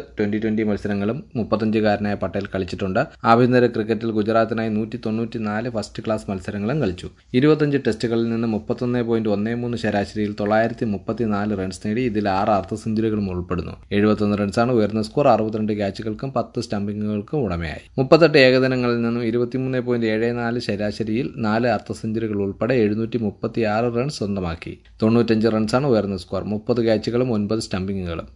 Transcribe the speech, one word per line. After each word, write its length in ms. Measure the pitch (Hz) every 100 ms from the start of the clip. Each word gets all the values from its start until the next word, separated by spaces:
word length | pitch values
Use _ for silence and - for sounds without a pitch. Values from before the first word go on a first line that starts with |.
| 139
ട്വന്റി 280 | - 104 107
ട്വന്റി 240 | 110 107
മത്സരങ്ങളും 580 | 107 101 101 101 101 135 -
മുപ്പത്തഞ്ചുകാരനായ 800 | 120 90 110 110 110 107 104 104
പട്ടേൽ 320 | 98 92 101 95
കളിച്ചിട്ടുണ്ട്. 540 | 95 87 92 95 101 151 -
ആഭ്യന്തര 420 | 113 117 123 123 120
ക്രിക്കറ്റിൽ 440 | 110 107 107 113
ഗുജറാത്തിനായി 580 | 107 104 113 110 113 110
നൂറ്റി 300 | 107 110 117
തൊണ്ണൂറ്റിനാല് 720 | 113 110 113 117 107 107 123
ഫസ്റ്റ് 320 | 110 - -
ക്ലാസ് 240 | 110 110 -
മത്സരങ്ങളും 540 | 95 107 101 104 151
കളിച്ചു. 300 | 104 87 92 - _
ഇരുപത്തഞ്ച് 440 | 127 151 151 147 139
ടെസ്റ്റുകളിൽ 500 | 120 107 117 117 117
നിന്ന് 220 | 113 117
മുപ്പത്തൊന്ന് 520 | 104 - 113 123 123
പോയിന്റ് 260 | 117 113 110
ഒന്ന് 260 | 101 110
മൂന്ന് 240 | 120 120 117
ശരാശരിയിൽ 560 | 107 101 98 107 104
തൊള്ളായിരത്തി 500 | 104 104 107 113 113 117
മുപ്പത്തിനാല് 680 | 95 - 110 110 101 104 98
റൺസ് 260 | 92 92
നേടി. 220 | 107 110
ഇതിൽ 240 | 127 104 101
ആറ് 240 | 95 107
അർദ്ധ 220 | 101 - 110
സെഞ്ചുറികളും 540 | 113 110 110 104 98
ഉൾപ്പെടുന്നു. 460 | 90 87 87 85 - -
എഴുപത്തൊന്ന് 460 | 101 107 104 104 104
റൺസാണ് 340 | 101 117 120
ഉയർന്ന 320 | 120 104 110
സ്കോർ. 240 | 107 147 139
അറുപത്തിരണ്ട് 460 | 110 110 107 107
ക്യാച്ചുകൾക്കും 580 | 104 98 98 110 107 135
പത്ത് 280 | 127 110 120
സ്റ്റംപിങ്ങുകൾക്കും 800 | - 104 101 104 107 104 104 151
ഉടമയായി. 400 | 104 85 80 73 -
മുപ്പത്തെട്ട് 460 | - 135 160 160 156
ഏകദിനങ്ങളിൽ 560 | 131 127 131 127 120
നിന്നും 280 | 117 117 120
ഇരുപത്തിമൂന്ന് 560 | 117 120 123 131 131 127
പോയിന്റ് 280 | 123 120 110
ഏഴ് 220 | 110 117
നാല് 260 | 120 117 120
ശരാശരിയിൽ 680 | 120 101 104 - 110 110 151 139
നാല് 300 | 110 110 120
അർദ്ധ 260 | 104 -
സെഞ്ചുറികൾ 460 | 104 110 110 113 101
ഉൾപ്പെടെ 340 | 98 95 117
എഴുന്നൂറ്റി 440 | 131 107 107 113 120
മുപ്പത്തിയാറ് 680 | 104 - 113 117 107 107 120
റൺസ് 260 | 117 139 -
സ്വന്തമാക്കി. 560 | 101 98 87 85 - - -
തൊണ്ണൂറ്റഞ്ച് 540 | - 110 117 117 110 113
റൺസാണ് 380 | 110 107 127 143
ഉയർന്ന 300 | 110 98 95
സ്കോർ. 260 | - 95
മുപ്പത് 360 | 92 107 117 120
ക്യാച്ചുകളും 480 | 113 107 110 120 127
ഒൻപത് 300 | 107 101 113
സ്റ്റംപിങ്ങുകളും. 680 | - 92 95 98 87 82 -